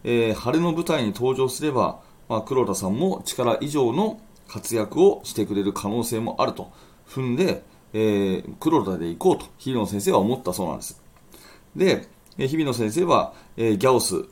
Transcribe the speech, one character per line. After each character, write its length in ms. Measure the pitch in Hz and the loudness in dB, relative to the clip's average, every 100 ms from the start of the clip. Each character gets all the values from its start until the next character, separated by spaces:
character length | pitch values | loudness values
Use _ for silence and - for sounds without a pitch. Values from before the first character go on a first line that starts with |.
え 260 | - 120 113 | 0 2 2
ー、 40 | |
晴 240 | 104 120 156 | 0 0 2
れ 40 | |
の 80 | 175 | 2
舞 120 | 160 | 0
台 180 | 170 156 | 0 0
に 100 | 107 | 0
登 240 | 104 127 131 | 0 0 2
場 120 | 131 | 0
す 120 | - | 0
れ 80 | 151 | -2
ば、 280 | 127 92 - - - - | 2 0 -2 -16 -18 -6
ま 80 | 113 | -6
あ、 60 | |
黒 220 | - 131 | 0 2
田 120 | 101 95 | 2 0
さ 100 | 98 | -2
ん 100 | 110 | 0
も 260 | 190 92 | 0 -2
力 340 | - - 120 110 | -6 -2 0 0
以 80 | 143 | 0
上 240 | 147 120 | 2 2
の 280 | 139 214 - - - - | 2 0 -2 -16 -20 -16
活 300 | 107 - 113 | -12 -4 -2
躍 260 | 101 147 | -2 4
を 180 | 196 - | 4 4
し 80 | - | -6
て 140 | - 101 | -4 -2
く 100 | 101 | 0
れ 80 | |
る 80 | 98 | -2
可 160 | 95 101 | -2 -4
能 160 | 117 | -2
性 160 | 117 113 | -2 -4
も 160 | 117 - | -4 -2
あ 80 | 123 | -2
る 60 | |
と 180 | - 107 - - - - | -4 -14 -18 -20 -20 -12
踏 240 | 135 127 | -6 -2
ん 40 | 123 | 0
で、 280 | 185 90 - - - | 0 0 -8 -20 -8
え 520 | 110 110 101 98 95 - | 0 2 2 0 -2 -6
ー、 80 | - | -4
黒 240 | 156 156 | 0 2
田 120 | 95 87 | 0 -2
で 120 | 85 | -4
行 100 | 85 | 0
こ 140 | 185 | 2
う 60 | - | 2
と 80 | - - | -4 -10
日 140 | 131 | -4
比 40 | 123 | -2
野 100 | 98 | -2
先 140 | 101 | -2
生 120 | 185 | 2
は 60 | 110 | 2
思 180 | 104 127 | 2 -2
っ 40 | |
た 120 | - | -4
そ 120 | - | -4
う 40 | 85 | -6
な 60 | |
ん 20 | 71 | -6
で 80 | |
す。 180 | - - - - - - - - - | -12 -16 -20 -20 -20 -20 -20 -20 -12
で、 340 | 151 185 107 - - - - | 0 2 2 -4 -20 -16 -6
え 60 | |
ー、 20 | 135 | -2
日 120 | 160 | 0
比 60 | |
野 80 | 143 | 0
先 200 | 117 107 | 0 0
生 120 | 151 | 0
は、 300 | 175 113 - - - - | 2 2 0 -8 -16 -2
え 140 | 113 | 0
ー、 60 | 101 | 2
ギ 120 | 131 | 4
ャ 20 | |
オ 80 | 123 | 4
ス 240 | 117 92 - | 2 -4 -6